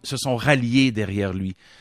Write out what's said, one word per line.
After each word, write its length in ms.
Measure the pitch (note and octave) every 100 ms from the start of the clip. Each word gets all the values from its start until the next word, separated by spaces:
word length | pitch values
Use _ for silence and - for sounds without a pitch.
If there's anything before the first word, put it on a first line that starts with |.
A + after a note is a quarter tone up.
se 140 | - C3
sont 200 | C3+ A#2+
ralliés 560 | A#2+ C#3 A#2+ C3 C3
derrière 400 | G#2+ G2+ G2+ G2
lui. 240 | F#2+ F#2+ - - -